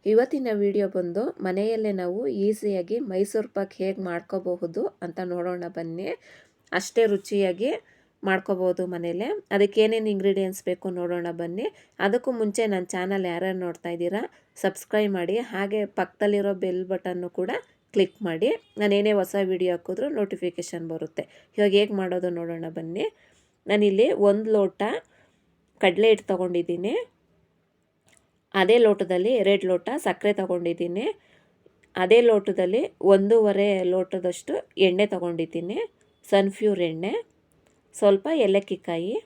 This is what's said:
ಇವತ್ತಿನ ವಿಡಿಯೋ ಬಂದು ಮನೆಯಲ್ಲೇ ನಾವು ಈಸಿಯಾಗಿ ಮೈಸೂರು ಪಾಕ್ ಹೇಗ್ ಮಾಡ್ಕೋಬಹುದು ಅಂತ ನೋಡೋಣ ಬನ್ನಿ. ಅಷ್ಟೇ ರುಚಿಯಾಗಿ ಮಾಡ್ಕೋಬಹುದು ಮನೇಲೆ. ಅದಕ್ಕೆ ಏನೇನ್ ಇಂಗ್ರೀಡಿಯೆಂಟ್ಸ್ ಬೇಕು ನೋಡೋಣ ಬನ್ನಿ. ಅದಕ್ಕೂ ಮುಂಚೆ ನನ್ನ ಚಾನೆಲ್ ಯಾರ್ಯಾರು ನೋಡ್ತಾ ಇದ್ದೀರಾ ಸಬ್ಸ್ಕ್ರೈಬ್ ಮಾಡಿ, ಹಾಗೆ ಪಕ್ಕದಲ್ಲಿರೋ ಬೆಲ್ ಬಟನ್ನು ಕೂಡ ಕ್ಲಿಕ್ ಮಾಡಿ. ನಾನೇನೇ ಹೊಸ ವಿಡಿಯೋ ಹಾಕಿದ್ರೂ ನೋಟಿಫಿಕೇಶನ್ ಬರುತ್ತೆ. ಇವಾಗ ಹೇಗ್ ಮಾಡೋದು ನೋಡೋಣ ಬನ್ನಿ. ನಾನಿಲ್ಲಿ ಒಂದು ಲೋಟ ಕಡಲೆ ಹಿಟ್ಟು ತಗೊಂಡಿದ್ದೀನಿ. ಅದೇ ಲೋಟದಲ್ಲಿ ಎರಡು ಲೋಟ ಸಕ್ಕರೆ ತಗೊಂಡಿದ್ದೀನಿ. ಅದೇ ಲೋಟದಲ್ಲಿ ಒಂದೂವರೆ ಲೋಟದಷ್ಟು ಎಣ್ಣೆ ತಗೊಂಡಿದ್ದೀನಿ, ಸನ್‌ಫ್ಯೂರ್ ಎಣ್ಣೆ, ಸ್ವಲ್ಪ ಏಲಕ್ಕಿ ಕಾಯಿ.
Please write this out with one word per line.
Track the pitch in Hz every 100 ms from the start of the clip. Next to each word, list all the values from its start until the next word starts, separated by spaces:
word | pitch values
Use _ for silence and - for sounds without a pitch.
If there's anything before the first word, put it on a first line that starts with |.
| 202
ಇವತ್ತಿನ | 220 269 285 247 208
ವಿಡಿಯೋ | 202 202 196
ಬಂದು | 185 175 175 254 - 190
ಮನೆಯಲ್ಲೇ | 185 214 226 214 190
ನಾವು | 175 196 269 208
ಈಸಿಯಾಗಿ | 196 214 208 190 175 226 247
ಮೈಸೂರು | 185 202 220 208 -
ಪಾಕ್ | 196 -
ಹೇಗ್ | 190 190 185
ಮಾಡ್ಕೋಬಹುದು | 170 - 190 180 180 175 165 - _ 175
ಅಂತ | 165 180
ನೋಡೋಣ | 175 175 180 170 185
ಬನ್ನಿ. | 165 165 202 466 - - _ _ _ 180
ಅಷ್ಟೇ | - - 220
ರುಚಿಯಾಗಿ | 196 - 202 190 180 247 - _ _ _ _ 196
ಮಾಡ್ಕೋಬಹುದು | 190 190 185 185 180 180
ಮನೇಲೆ. | 175 170 175 247 415 _ 202
ಅದಕ್ಕೆ | 202 214 220
ಏನೇನ್ | 226 214
ಇಂಗ್ರೀಡಿಯೆಂಟ್ಸ್ | 202 196 196 190 190 -
ಬೇಕು | 180 190 180
ನೋಡೋಣ | 175 175 170 170
ಬನ್ನಿ. | 170 180 403 - _ - 196
ಅದಕ್ಕೂ | 247 262 240
ಮುಂಚೆ | 214 202 220
ನನ್ನ | 190 180
ಚಾನೆಲ್ | 185 185 196 185
ಯಾರ್ಯಾರು | 170 190 185 180
ನೋಡ್ತಾ | 170 175 170
ಇದ್ದೀರಾ | 175 196 - _ _ -
ಸಬ್ಸ್ಕ್ರೈಬ್ | 196 190 - 214 208 190
ಮಾಡಿ, | 175 214 247
ಹಾಗೆ | 185 196 214 202 -
ಪಕ್ಕದಲ್ಲಿರೋ | 185 _ 208 202 202 190
ಬೆಲ್ | 185 180 185
ಬಟನ್ನು | 185 180 180 180 -
ಕೂಡ | 190 381 - _ _
ಕ್ಲಿಕ್ | - 185 _ 190
ಮಾಡಿ. | 160 226 453 _ -
ನಾನೇನೇ | 208 202 208 202
ಹೊಸ | 185 202 190
ವಿಡಿಯೋ | 185 180 175
ಹಾಕಿದ್ರೂ | - 196 277 277
ನೋಟಿಫಿಕೇಶನ್ | 196 180 180 175 170 170 165 160
ಬರುತ್ತೆ. | 156 - - - _ -
ಇವಾಗ | 208 202
ಹೇಗ್ | 208 202
ಮಾಡೋದು | 185 180 180 170
ನೋಡೋಣ | 170 165 165 165
ಬನ್ನಿ. | 165 180 427 _ _ _ _ _ -
ನಾನಿಲ್ಲಿ | 208 208 196 262 - 202
ಒಂದು | 202 220 214
ಲೋಟ | 196 - 208 415 _ _ _ _ _ _ _ _
ಕಡಲೆ | 190 180 220
ಹಿಟ್ಟು | 214 -
ತಗೊಂಡಿದ್ದೀನಿ. | 185 180 175 170 175 196 381 480 _ _ _ _ _ _ _ _ _ _ _ _ _ _ 196
ಅದೇ | 185 240
ಲೋಟದಲ್ಲಿ | 226 202 180 180 202 254
ಎರಡು | 196 202 185
ಲೋಟ | 180 - 285
ಸಕ್ಕರೆ | 214 208 208 202
ತಗೊಂಡಿದ್ದೀನಿ. | 190 180 170 170 170 180 302 415 _ _ _ _ _ _ _ -
ಅದೇ | 185 233 240
ಲೋಟದಲ್ಲಿ | 208 202 185 180 220 349 _ 196
ಒಂದೂವರೆ | 196 196 226 208 196 208 190 180
ಲೋಟದಷ್ಟು | 185 185 190 180 180 - 311 - - 190
ಎಣ್ಣೆ | 185 208
ತಗೊಂಡಿದ್ದೀನಿ, | 185 175 170 160 170 175 269 453 _ _ _ -
ಸನ್‌ಫ್ಯೂರ್ | 196 196 196 214 185 170
ಎಣ್ಣೆ, | 160 190 453 - _ _ _ _ _ _ -
ಸ್ವಲ್ಪ | 202 196 277 320 208
ಏಲಕ್ಕಿ | 196 196 190 -
ಕಾಯಿ. | 165 180 330